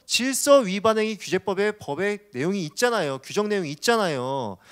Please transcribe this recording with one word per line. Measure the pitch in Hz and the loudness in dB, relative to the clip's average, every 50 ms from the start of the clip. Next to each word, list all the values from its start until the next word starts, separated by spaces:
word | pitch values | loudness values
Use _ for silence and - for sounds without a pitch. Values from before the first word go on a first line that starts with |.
| _ | _
질서 | - - - 233 269 262 - - 285 285 277 | -4 -2 0 0 0 -2 0 4 6 6 6
위반행위 | 240 185 185 208 180 220 220 220 214 220 214 185 | 6 4 -2 0 2 2 2 2 0 -2 -4 -6
규제법에 | - 147 165 185 190 214 190 180 202 214 208 | -4 -4 -2 -2 -2 -2 -2 0 0 -2 -2
법에 | 208 - - 143 151 190 208 208 202 202 _ - | -4 -8 -8 -4 -2 -2 -2 -4 -4 -8 _ -8
내용이 | 123 139 175 202 202 170 | -4 -2 -2 -2 -2 -4
있잖아요. | 147 - - 240 247 233 214 170 143 135 131 | -6 -2 -2 0 0 2 0 0 -2 -4 -6
규정 | - - 131 185 214 214 | -8 -4 -2 -2 0 0
내용이 | 208 202 180 143 | 0 -2 -2 -4
있잖아요. | 147 - - 233 233 220 208 175 151 131 123 127 135 135 123 104 95 - _ - | -6 -2 0 2 2 4 2 0 0 -2 -2 -2 -4 -4 -4 -6 -8 -10 _ -20